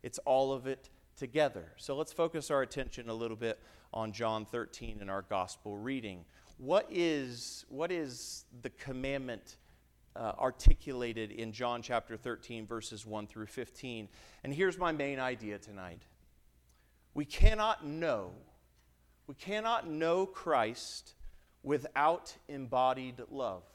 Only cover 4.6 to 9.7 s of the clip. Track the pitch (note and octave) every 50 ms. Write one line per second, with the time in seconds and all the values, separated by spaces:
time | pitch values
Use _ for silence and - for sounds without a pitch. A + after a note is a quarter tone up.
4.6 | A2+ - - - A#2+ A2+ A2 G#2 G2+ G2 G2 G2 F#2+ - G#2+ F#2+ F#2 F2+ - -
5.6 | _ G#2+ G2+ G#2 G#2+ B2+ C3+ C3 A2+ G#2 F#2 F2 F2 - - - - - - -
6.6 | B2+ C3+ E3+ G#3 A3 - - - E3+ E3 D#3 C#3+ C3+ B2+ A#2+ A#2+ B2 - - -
7.6 | - - B2 C#3 D#3+ F3 F#3 E3+ D#3 C3+ A#2+ - - - - - - _ - B2
8.6 | - C3+ - - - C#3 C3 B2+ C3 C3+ C#3 C#3 C3 B2+ A#2 G2 - - - -
9.6 | - -